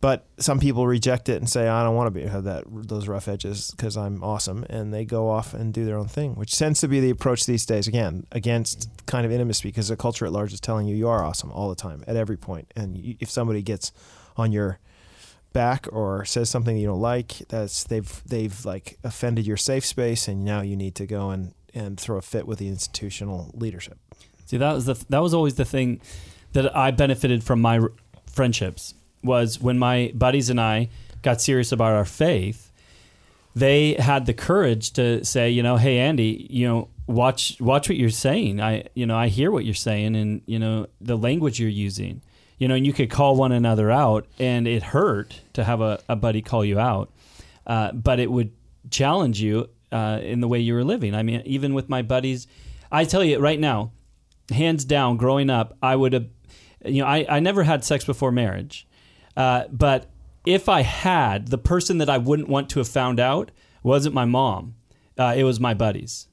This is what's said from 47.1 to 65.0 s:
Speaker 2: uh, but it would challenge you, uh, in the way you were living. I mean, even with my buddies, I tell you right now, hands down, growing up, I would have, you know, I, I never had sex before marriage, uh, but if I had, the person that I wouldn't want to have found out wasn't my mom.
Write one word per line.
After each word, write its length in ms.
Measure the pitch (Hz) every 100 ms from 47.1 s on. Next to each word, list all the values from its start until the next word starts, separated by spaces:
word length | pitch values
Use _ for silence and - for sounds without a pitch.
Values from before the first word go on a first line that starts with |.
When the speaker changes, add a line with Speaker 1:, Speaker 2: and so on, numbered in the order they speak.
| - - - - - -
Speaker 2:
uh, 240 | 113 107
but 260 | 117 120 127
it 120 | 120
would 200 | 123 113 - _ - -
challenge 500 | - 135 175 156 107
you, 280 | 107 107 120 _ _
uh, 260 | 117 107 110
in 180 | - 120
the 80 | 120
way 100 | 120
you 160 | 117
were 80 | 117
living. 300 | 127 226 117
I 80 | 104
mean, 180 | 113 117
even 280 | - 135 139
with 140 | 135 131
my 140 | 131
buddies, 460 | 120 127 131 127 - - - - -
I 140 | 147
tell 180 | 160 185
you 160 | 180 139
right 220 | 143 156
now, 320 | 151 113 110 - _ _ _ _ -
hands 340 | 113 165 160
down, 340 | 131 143 131 120
growing 320 | 123 139 139
up, 260 | 127 113 -
I 140 | 131
would 180 | 131 135
have, 120 | 127 117 - - - - _
you 180 | - 139
know, 40 | 135
I, 200 | 151 147
I 100 | 143
never 220 | 170 202
had 220 | 160 156
sex 200 | - 143
before 280 | - 127 135
marriage, 560 | 123 113 95 117 - - _ _ _ _ -
uh, 280 | 131 123 -
but 360 | 127 143 131 - - - -
if 240 | - 185 185
I 120 | 180
had, 640 | 120 - 185 180 123 98 113
the 100 | 123
person 400 | - 175 175 180
that 120 | 147
I 80 | 135
wouldn't 300 | 123 147 139
want 220 | 139 139
to 100 | -
have 80 | 120
found 320 | - 127 120
out 320 | 123 147 - _ _ _
wasn't 320 | 117 139 143 135
my 80 |
mom. 500 | 120 123 131 95 85 113 _ _